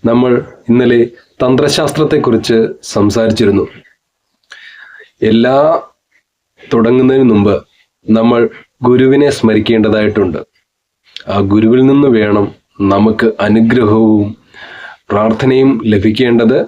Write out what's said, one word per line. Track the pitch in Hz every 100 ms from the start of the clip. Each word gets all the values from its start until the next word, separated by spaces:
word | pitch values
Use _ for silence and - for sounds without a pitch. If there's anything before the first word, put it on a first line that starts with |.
| 113
നമ്മൾ | 120 127 120 - - -
ഇന്നലെ | 120 120 120 120 - _ _
തന്ത്രശാസ്ത്രത്തെക്കുറിച്ച് | 127 131 147 143 147 147 151 151 139 113 - 113 113 - -
സംസാരിച്ചിരുന്നു. | - 104 110 113 107 107 98 80 - _ _ _ _ _ _ _ - - - - - - _ 110
എല്ലാ | 110 123 135 151 170 - _ _ _ _ _ _ _
തുടങ്ങുന്നതിന് | - 113 113 127 131 131 131
മുമ്പ് | 104 101 101 - _ _ _ -
നമ്മൾ | 110 117 120 113 - - _ 123
ഗുരുവിനെ | 123 131 139 143 143
സ്മരിക്കേണ്ടതായിട്ടുണ്ട്. | 113 107 104 113 107 107 107 107 95 80 - _ _ _ _ _ _ - -
ആ | 101 98
ഗുരുവിൽ | 104 110 127 131
നിന്ന് | 139 143 117
വേണം | 104 101 101 - _ _ 98
നമുക്ക് | 98 107 107 113 - 104
അനുഗ്രഹവും | 107 113 120 107 110 110 107 104 107 _ - - - - - _
പ്രാർത്ഥനയും | - 214 220 131 131 135 117 110
ലഭിക്കേണ്ടത്. | 104 104 104 127 117 117 135